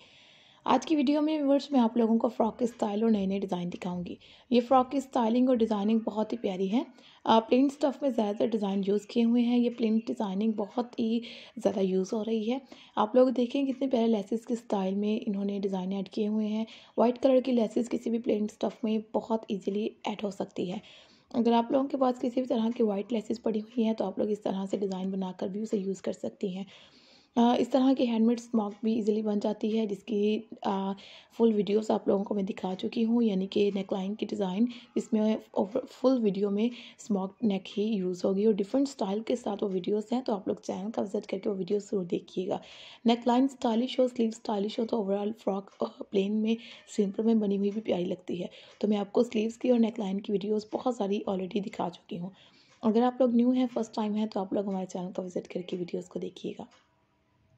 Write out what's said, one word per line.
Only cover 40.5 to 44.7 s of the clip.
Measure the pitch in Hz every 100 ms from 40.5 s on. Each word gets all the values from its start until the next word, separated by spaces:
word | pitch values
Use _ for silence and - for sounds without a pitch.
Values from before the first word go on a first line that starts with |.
| 208
चैनल | - 196 202
का | 226
विजिट | 208 208 -
करके | 196 220
वो | 196
वीडियो | 180 208
ज़रूर | 202 208 175
देखिएगा। | - - - 185 - - - - - 226
नेकलाइन | 240 247 240 269
स्टाइलिश | - 240 220 254 -
हो, | 254
स्लीव | 247 226
स्टाइलिश | 220 - 208 208